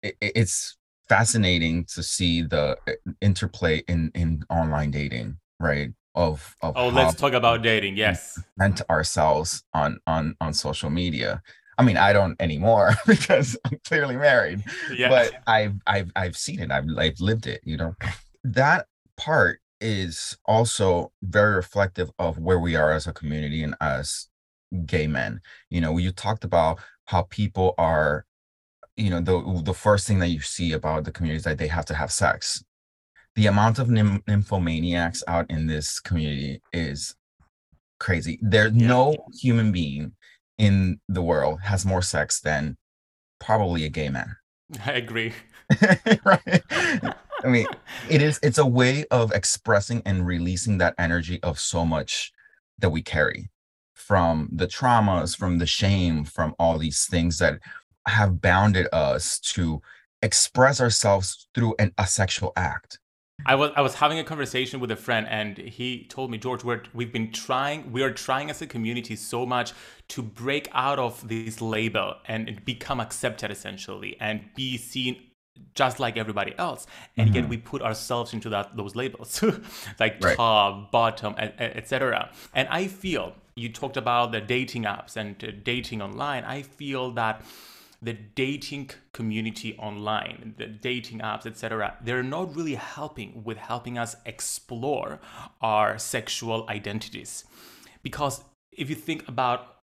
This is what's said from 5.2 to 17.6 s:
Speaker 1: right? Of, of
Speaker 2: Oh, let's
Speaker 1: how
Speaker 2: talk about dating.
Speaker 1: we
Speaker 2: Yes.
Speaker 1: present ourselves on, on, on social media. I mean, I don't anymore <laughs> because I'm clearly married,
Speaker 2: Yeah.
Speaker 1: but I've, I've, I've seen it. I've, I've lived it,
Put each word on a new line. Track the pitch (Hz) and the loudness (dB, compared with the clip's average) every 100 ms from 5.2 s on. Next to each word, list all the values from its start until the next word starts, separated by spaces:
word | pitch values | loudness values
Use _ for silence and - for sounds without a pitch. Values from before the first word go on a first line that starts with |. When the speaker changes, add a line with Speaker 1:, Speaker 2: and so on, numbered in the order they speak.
| 53 80 _ _ | -8 -10 _ _
Speaker 1:
right? | 80 71 69 - _ - | -2 0 -4 -10 _ 0
Of, | 85 76 - - | 0 0 -10 -8
of | 82 98 | -6 0
Speaker 2:
Oh, | 123 | 2
let's | 127 131 - | 4 4 4
Speaker 1:
how | 143 | 2
Speaker 2:
talk | |
about | 123 117 117 | 4 4 4
dating. | 113 110 98 98 | 4 2 2 2
Speaker 1:
we | |
Speaker 2:
Yes. | 107 90 - - - - | 2 2 -4 -14 -14 0
Speaker 1:
present | 98 90 - | 2 2 0
ourselves | 78 78 - 78 76 78 - _ | 0 2 2 4 4 0 -6 _
on, | 76 73 - - | -2 -2 -2 -2
on, | 80 76 - | 0 -2 -4
on | 80 | -4
social | 73 71 67 76 | -2 -4 -4 -2
media. | 80 90 71 52 82 - - _ - | -2 -2 -2 -2 -4 -10 -20 _ 4
I | |
mean, | 123 98 | 6 8
I | 101 | 6
don't | 104 92 76 | 6 4 0
anymore | 87 76 98 113 98 107 | -2 2 4 6 6 6
<laughs> | - | 6
because | 214 - 180 131 117 123 | 4 6 4 4 -2 -4
I'm | 143 - | -6 -2
clearly | 160 139 127 | 0 0 2
married, | 147 123 87 92 101 - - | 6 6 4 -4 -8 -10 -8
Speaker 2:
Yeah. | 127 123 | 0 6
Speaker 1:
but | 127 113 - - | 6 6 0 2
I've, | 110 107 101 - | 4 4 -2 0
I've, | 101 90 101 | 0 0 -4
I've | 90 78 | -4 -4
seen | - - | -8 -6
it. | 73 | -2
I've, | 67 71 80 | -2 -2 0
I've | 78 71 | 0 0
lived | 92 113 65 | 0 0 -2
it, | - | -8